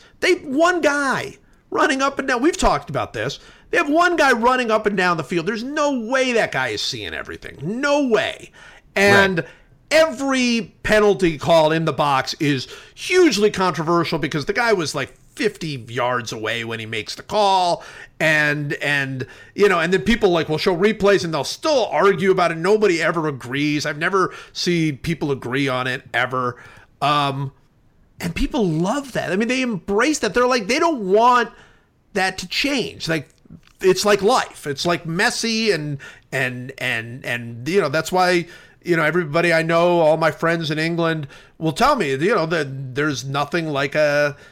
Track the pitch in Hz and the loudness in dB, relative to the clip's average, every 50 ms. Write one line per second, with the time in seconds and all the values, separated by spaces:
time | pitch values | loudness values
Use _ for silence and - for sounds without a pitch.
0 | - - _ - 330 359 349 349 - 302 254 294 330 359 359 339 302 294 285 285 | -14 -20 _ -2 2 2 2 0 0 -4 0 2 4 4 4 2 2 2 2 2
1 | 277 269 220 147 - - - _ _ _ _ _ _ - - - 302 302 262 262 | 0 0 -2 -2 -4 -8 -12 _ _ _ _ _ _ -6 -2 0 2 2 2 0
2 | 269 277 269 - 269 269 254 233 262 349 - - 254 202 160 139 - - 131 123 | 0 -2 -2 -2 -2 -2 -2 2 2 0 0 2 2 2 2 0 -4 -4 -4 -4
3 | 104 - - 113 107 - - - - - - _ _ - - 349 330 285 294 330 | -4 -4 -4 -6 -4 -4 -6 -8 -16 -20 -20 _ _ -2 -2 -2 0 2 2 4
4 | 349 359 349 311 294 269 247 220 233 254 262 247 247 220 220 214 214 208 208 185 | 4 4 4 4 4 4 4 4 4 2 2 2 0 0 0 0 0 0 0 2
5 | 180 180 175 156 143 - 185 170 156 196 233 208 240 269 302 311 294 294 277 247 | 2 2 0 0 -2 -4 -4 -4 -2 -4 -4 -6 -6 -6 -2 -2 0 0 0 -2
6 | 220 220 269 262 262 254 240 214 175 - - 135 127 120 107 101 - - 135 110 | -4 -2 0 0 0 2 2 0 0 0 -2 -4 -2 -2 -4 -4 -6 -6 -8 -8
7 | 101 80 80 67 - - 82 - - - - - 135 175 220 247 294 285 285 294 | -10 -8 -8 -10 -10 -10 -12 -14 -14 -16 -14 -10 -8 -8 -6 -2 0 0 2 2
8 | 285 247 214 170 120 90 - - - - _ - - - - - _ _ - 196 | 2 2 2 0 0 -2 -6 -10 -16 -20 _ -20 -20 -20 -20 -20 _ _ 0 2
9 | 196 202 202 196 196 190 185 170 - - - _ _ _ _ _ _ - 285 320 | 4 6 6 6 6 4 2 -2 -4 -6 -14 _ _ _ _ _ _ 2 4 4
10 | 320 320 233 233 277 269 262 254 247 240 233 226 180 - _ _ - - 214 214 | 4 4 0 -4 -2 0 0 2 2 2 0 0 -4 -6 _ _ -2 2 2 4
11 | 208 208 190 143 185 165 156 135 - 165 170 160 156 156 160 165 165 160 131 156 | 4 4 4 4 2 0 0 0 2 4 6 6 6 4 2 2 0 -2 0 0
12 | 151 143 139 131 - - - - 156 143 143 127 - - - - - - _ - | 0 2 2 0 0 -2 -4 -2 -2 0 0 -2 -4 -10 -16 -20 -20 -20 _ -12
13 | - - 370 370 359 302 190 202 214 208 202 190 190 180 151 170 156 160 170 170 | -6 0 4 6 6 6 4 4 2 2 2 2 0 0 0 -2 0 2 2 2
14 | 165 - 175 151 160 139 165 151 123 202 202 247 233 233 214 180 156 131 - 143 | 2 0 -2 -4 -4 -4 -4 -4 -4 -4 -2 0 2 2 2 0 0 -4 -4 -6
15 | 127 - - _ _ _ - - 262 202 202 - 175 156 143 123 110 110 113 127 | -6 -8 -10 _ _ _ -8 -4 -4 -4 -4 -4 -10 -8 -8 -10 -12 -10 -4 -2
16 | 120 123 123 120 113 110 127 113 107 110 117 117 113 113 113 113 110 107 113 110 | -2 0 0 -2 -4 -6 -10 -6 -6 -4 -4 -4 -6 -6 -8 -8 -8 -8 -8 -8
17 | 107 - - - - - - 214 202 196 190 185 180 175 160 - - - - - | -8 -8 -12 -14 -10 -4 -2 0 2 2 2 2 2 0 -2 -4 -6 -18 -20 -20
18 | - - _ - 165 156 156 151 151 147 147 151 147 143 - - - 143 143 139 | -20 -16 _ -2 0 2 4 4 2 2 0 -2 -4 -6 -6 -4 -4 -2 -2 -2
19 | 139 135 135 127 123 - - - - - - - 202 196 185 170 160 175 190 185 | -2 -4 -6 -8 -8 -10 -12 -20 -20 -10 0 2 4 4 4 2 2 2 0 0
20 | 190 208 233 226 220 185 170 165 143 147 156 151 - 196 180 160 196 220 214 - | 2 2 0 2 2 2 2 2 0 -2 -2 -2 0 0 0 2 2 0 2 2
21 | 185 202 202 170 175 165 160 143 123 - - - - 320 302 254 202 - 143 151 | 2 4 4 2 0 -2 -4 -4 -4 -6 -8 -4 -2 0 2 2 0 0 0 2
22 | 185 202 196 156 190 190 190 185 175 165 165 165 165 190 214 214 214 196 170 160 | 4 4 2 2 2 2 4 4 2 0 0 0 0 2 2 4 4 2 2 2
23 | 165 160 160 170 151 151 139 120 120 120 131 143 147 151 147 147 143 151 151 147 | 0 0 0 0 -2 -2 -4 -6 -8 -6 -2 -2 0 0 0 -2 -2 -4 -4 -2
24 | 165 185 196 190 180 143 - - - - - - - 180 175 170 160 156 139 - | -2 0 2 2 0 0 -4 -12 -20 -14 -10 -4 -2 0 0 2 0 0 -2 -4
25 | - 165 170 - 156 143 139 120 - 120 127 139 139 135 127 127 127 131 127 - | -6 -6 -4 -4 -2 -4 -4 -4 -4 -4 -2 -2 0 0 -2 -2 -2 -2 -4 -6
26 | - - - 117 127 120 131 127 123 123 120 - - - - - - _ _ - | -8 -4 -2 -2 0 0 -2 -2 -2 -2 -4 -8 -18 -20 -20 -20 -20 _ _ -2
27 | 139 143 147 147 143 139 135 139 139 135 - _ _ _ _ _ _ _ _ _ | 0 0 2 2 0 0 -2 -4 -6 -8 -10 _ _ _ _ _ _ _ _ _
28 | _ _ _ - - 170 165 - 269 - 311 277 208 175 151 160 175 196 254 285 | _ _ _ -8 -8 -6 -2 -2 -4 -2 0 0 0 0 0 0 -2 -2 -2 -4
29 | 277 262 - 160 127 143 180 196 233 226 254 262 262 247 220 165 - - 202 214 | -6 -6 -6 -6 -4 -2 -2 -2 0 0 -2 -2 -2 -4 -6 -6 -4 -2 0 0
30 | 247 311 302 - 240 214 - 240 247 247 262 247 190 190 254 320 339 339 320 240 | 2 0 0 -2 -2 -2 0 2 2 2 2 0 0 -2 0 0 2 0 0 -2
31 | 202 185 196 214 233 254 247 247 247 240 - - - _ _ _ _ _ _ _ | 0 2 4 4 6 6 4 4 2 0 -6 -18 -20 _ _ _ _ _ _ _
32 | _ _ - 190 185 185 185 - 185 175 - - - 269 294 247 156 - - - | _ _ -4 -2 -2 -2 -4 -6 -10 -8 -4 -2 -2 -2 -2 -2 -4 -6 -8 -10
33 | - 160 160 156 - _ _ _ _ - - - _ _ _ - 180 185 185 185 | -6 -4 -4 -4 -6 _ _ _ _ -20 -20 -20 _ _ _ 0 2 2 2 4
34 | - 208 208 202 185 214 262 208 - - - - - 147 139 - - 170 175 165 | 4 2 2 4 4 2 2 2 0 -4 -10 -12 -8 -8 -6 -4 -2 -2 -2 -2
35 | - 160 165 185 220 240 220 - - 233 220 220 226 214 180 156 151 147 143 139 | -4 -6 -2 0 0 0 0 -2 -4 -2 -2 0 0 0 0 -2 -2 -6 -8 -10
36 | - - - - _ - - 135 131 127 123 123 123 131 - - 131 127 120 113 | -10 -16 -20 -20 _ -8 -4 -4 -4 -4 -6 -8 -12 -12 -10 -6 -4 -4 -4 -4
37 | 110 117 120 135 - 135 120 120 117 117 117 117 123 156 185 202 165 139 143 156 | -6 -8 -12 -12 -8 -8 -8 -6 -8 -10 -12 -10 -6 0 0 0 0 2 0 -2
38 | 156 - 180 185 180 180 180 175 165 - - - - - _ _ - 175 170 165 | -2 0 0 2 2 4 2 0 0 -4 -14 -20 -20 -20 _ _ -2 -2 0 2
39 | 156 156 156 180 175 147 143 170 170 170 165 160 160 160 170 165 175 175 175 170 | 2 2 0 0 -2 0 0 0 2 4 2 2 2 2 2 4 4 4 4 4
40 | 160 151 160 160 165 156 151 - 170 165 170 165 165 147 156 156 160 165 170 165 | 4 4 4 4 2 0 0 0 0 0 0 0 -2 -4 -2 -2 -2 -2 0 0
41 | 165 160 160 156 143 - - - - - _ - 160 160 147 - 233 285 294 240 | 0 0 0 -2 -6 -10 -14 -20 -20 -20 _ -4 -4 -4 0 2 2 2 2 2
42 | 170 139 135 131 160 208 240 180 160 160 175 160 143 135 135 135 135 127 123 139 | 0 -2 0 0 0 0 2 0 0 0 -2 -2 -4 -4 -8 -10 -10 -8 -4 -2
43 | 151 156 139 - 131 139 139 143 143 - - 170 160 156 143 135 143 147 - 151 | -2 -2 -2 -4 -6 -6 -4 -4 -4 -2 -2 -4 -4 -2 -4 -2 -4 -2 0 0
44 | 151 147 143 147 147 143 143 - - - | 2 2 2 2 0 0 -2 -8 -18 -20